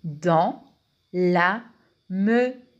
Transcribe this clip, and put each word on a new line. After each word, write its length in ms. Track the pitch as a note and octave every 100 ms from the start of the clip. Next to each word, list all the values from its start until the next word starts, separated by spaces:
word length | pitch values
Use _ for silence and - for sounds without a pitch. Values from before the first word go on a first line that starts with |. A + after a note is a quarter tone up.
Dans 600 | E3 D3 F3+ D#3+ G3 - - _ _ _ _
la 500 | F3+ F3+ F3+ F3 A3 - _ _ _ _
mesure. 460 | F#3 G3+ A#3 B3+ B3+ _